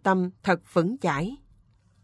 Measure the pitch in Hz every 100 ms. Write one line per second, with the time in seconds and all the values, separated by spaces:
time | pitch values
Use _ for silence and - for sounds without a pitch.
0 | 196 185 180 - - 175 - 180 170 254
1 | - 143 185 277 _ _ _ _ _ _